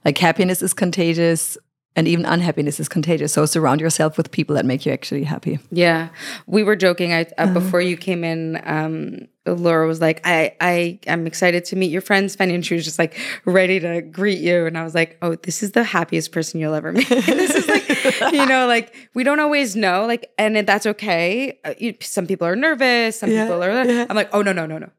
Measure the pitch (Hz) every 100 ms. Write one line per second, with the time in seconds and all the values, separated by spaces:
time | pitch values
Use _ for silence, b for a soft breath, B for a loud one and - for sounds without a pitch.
0 | 185 147 170 160 180 185 185 - 185 170
1 | 170 165 170 165 - - _ _ _ -
2 | 165 170 - 170 175 156 147 143 156 160
3 | 151 160 147 - 151 165 151 143 160 -
4 | 156 156 160 - 151 147 120 131 147 127
5 | - 143 147 151 156 151 - 170 175 160
6 | 165 B B B - 196 208 214 185 175
7 | 175 165 165 - 170 180 185 180 180 170
8 | - 175 165 165 160 160 - 156 156 160
9 | 139 - - _ 175 175 170 165 160 160
10 | 160 160 170 165 151 - 175 175 170 180
11 | - 170 165 160 180 175 175 190 185 170
12 | 185 202 196 190 185 175 170 170 156 151
13 | 165 B B B - 185 185 190 170 170
14 | 160 165 202 180 160 175 165 165 165 165
15 | 165 - 175 165 180 - 202 233 233 180
16 | 170 165 156 170 160 165 156 151 160 196
17 | 262 254 220 294 370 - - 415 - 269
18 | 269 - 226 294 269 262 247 233 - B
19 | B 240 254 294 302 294 254 196 196 180
20 | 226 240 - - 214 214 208 208 214 214
21 | 214 170 175 226 262 - 156 - 233 -
22 | - - 170 190 170 190 311 277 262 240
23 | 226 220 208 220 220 175 180 240 247 240
24 | 247 208 185 208 202 180 160 156 -